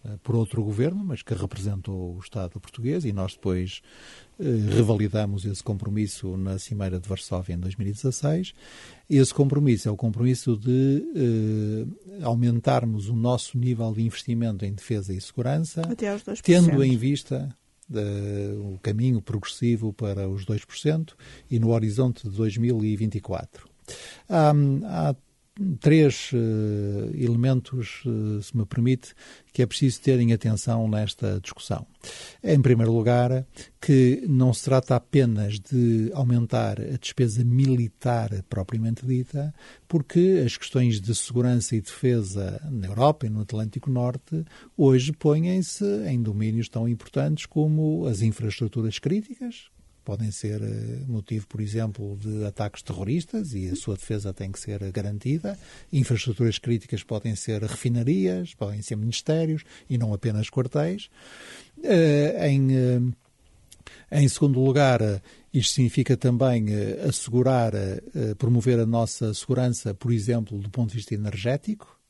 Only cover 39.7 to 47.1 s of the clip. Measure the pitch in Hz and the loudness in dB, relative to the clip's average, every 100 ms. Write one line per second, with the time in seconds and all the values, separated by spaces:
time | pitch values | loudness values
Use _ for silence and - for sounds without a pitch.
39.7 | - _ 170 - 170 185 185 123 - - | -20 _ -2 2 4 4 4 2 -2 -4
40.7 | 131 123 107 98 110 - 120 123 123 - | 2 2 2 -2 -4 -2 0 2 2 0
41.7 | 113 - - 127 120 95 98 95 98 151 | -4 -4 -2 0 2 0 -4 -6 -6 -6
42.7 | 123 92 101 143 151 113 107 101 107 110 | -6 -4 2 4 4 -2 -4 -4 -4 -4
43.7 | 123 - 127 123 120 _ 160 160 - - | -4 -2 -2 -2 -4 _ -6 -6 -16 -14
44.7 | - 139 131 135 151 156 151 170 185 170 | 4 6 6 2 0 2 2 2 0 -2
45.7 | - 202 208 196 127 110 104 107 113 113 | -4 -2 -2 -2 -2 0 0 0 0 -2
46.7 | 117 117 117 - | -4 -2 -4 -4